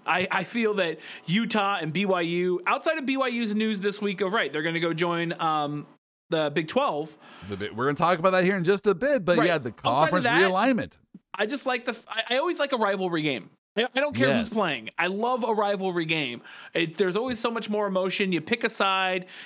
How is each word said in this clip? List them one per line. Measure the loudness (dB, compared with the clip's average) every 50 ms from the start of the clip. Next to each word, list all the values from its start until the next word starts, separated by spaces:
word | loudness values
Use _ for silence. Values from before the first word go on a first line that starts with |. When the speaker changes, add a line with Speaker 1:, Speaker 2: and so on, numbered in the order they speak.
| -4
Speaker 1:
I, | -2 0 0 0 0
I | -2 -2 -4
feel | -4 -2 0 0 0 2
that | 0 0 -2 -2 -6 -10 -16 -18 -12 -6
Utah | -2 0 0 0 0 0 0 0 0 -2 -2
and | -4 -4
B | -2 -2 0
Y | 0 0 0
U, | 0 0 0 0 0 0 -2 -2 0 0
outside | -2 0 0 0 -2 0
of | 0
B | -2 0 0
Y | 0 0
U's | 0 -2 -2 0 0
news | 0 0 0 0 0
this | -2 -4 -2 -2
week | -2 -4 -2 -2
of, | -2 0 0
right, | 0 0 0
they're | -2 -2 -2
gonna | -2 -2 0
go | 0 0 0
join, | 0 0 0 0 0 -2 -2 -2 -2
um, | 0 0 0 0 0 -2 -4 -6 -8 -12 -16 _ _ _ _ _ _ -2
the | 0 0 0 0 0
Big | -2 -2 0
twelve. | 0 0 2 2 0 -2 -4 -8 -10 -18 -20 -20 -20 -18 -12 -10
Speaker 2:
The | -8 -6
Big, | -6 -6 -4
we're | 0 0
gonna | 0 2
talk | 2 4 2 4 4
about | 4 4
that | 4 4 4
here | 4 2 2
in | 2
just | 2 2 4 4 2
a | 2
bit, | 2 2 2 2 2 2
but | 2 4 4
Speaker 1:
Right. | 4 4
Speaker 2:
yeah, | 4 2
the | 0 -4
Speaker 1:
Outside | -6 -2
of | 0
Speaker 2:
conference | 2 4 4 4 4 4 2 2
Speaker 1:
that, | 4 4 4
Speaker 2:
realignment. | 2 2 2 2 2 2 2 2 -2 -6 -10 _ _ _ -20 -20 _ _ -6
Speaker 1:
I | -4 -4 -4
just | -4 -4 -2
like | -2 -2 -2 -2
the | -4 -6
f-, | -6 -8 -8
I, | -4 -4 -2 0 0
I | 0
always | 0 0 0 0
like | 0 0 0
a | 2
rivalry | 2 2 2 0 0 0 0 0 0
game. | 0 0 -2 -4 -10 -18 _ _ _ -2
I, | 0 0 0 2
I | 0
don't | 0 0 2
care | 2 4 4
who's | 4 2 0 0
Speaker 2:
Yes. | 0
Speaker 1:
playing. | 0 0 0 0 -2 -6 -6 -4 -2
I | 0 0
love | 0 0 0 0 0 0 0
a | 0 2
rivalry | 2 2 2 0 0 -2 -2 0 0 0
game. | 0 0 0 0 -2 -4 -8 -12 -16 -20 -20 -14 -6 -2
It, | -2 -2 0 0 0
there's | 0 2 2
always | 0 -2 -2 -4 -2
so | -4 -4
much | -2 -4 -4 -4
more | -2 -2 0 0
emotion. | 0 0 0 0 0 0 0 0
You | 0 -2
pick | -2 -2 -2 0 0
a | -2
side, | 0 0 0 2 2 0 0 0 -2 -4 -6 -8 -14 -18 -14